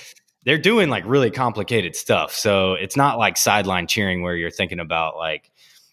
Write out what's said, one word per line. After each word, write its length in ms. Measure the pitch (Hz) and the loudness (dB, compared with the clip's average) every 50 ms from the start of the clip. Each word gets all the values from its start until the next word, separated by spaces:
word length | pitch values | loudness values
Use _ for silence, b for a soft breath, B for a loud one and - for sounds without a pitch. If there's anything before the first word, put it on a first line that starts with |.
| B B B B B B _ _ _ | B B B B B B _ _ _
they're 140 | 123 151 156 | 0 0 2
doing, 300 | 131 190 233 226 190 147 | 2 4 4 4 4 2
like, 120 | 120 98 82 | 0 -2 0
really 240 | 107 131 143 127 110 | 2 2 4 4 2
complicated 640 | - 127 131 120 107 107 98 - 120 110 92 85 - | 0 0 -2 -2 -2 -2 -4 0 0 0 0 -2 -6
stuff. 360 | - - - 113 90 78 - | -8 0 0 2 2 2 -2
So 420 | - - - 110 101 98 95 95 92 | -4 -2 0 2 2 4 2 2 0
it's 200 | 87 95 98 - | -2 -4 -4 0
not 220 | 139 139 143 120 | 2 2 2 2
like 200 | 117 110 98 90 | 2 0 0 0
sideline 500 | - - 117 101 104 98 95 92 90 85 | 2 2 2 2 2 2 0 -2 -2 -2
cheering 340 | - - 110 101 95 92 90 | -2 -2 0 0 0 -2 -2
where 140 | 90 87 87 | -2 -4 -4
you're 160 | 85 82 85 | -4 -4 -6
thinking 280 | - - 98 87 92 87 | -4 -4 -4 -4 -4 -8
about, 380 | 85 78 85 82 82 80 - | -6 -4 -2 -2 -2 -2 -4
like, 320 | 80 82 80 78 76 - _ b b b b b b b b | -6 -6 -6 -6 -6 -10 _ b b b b b b b b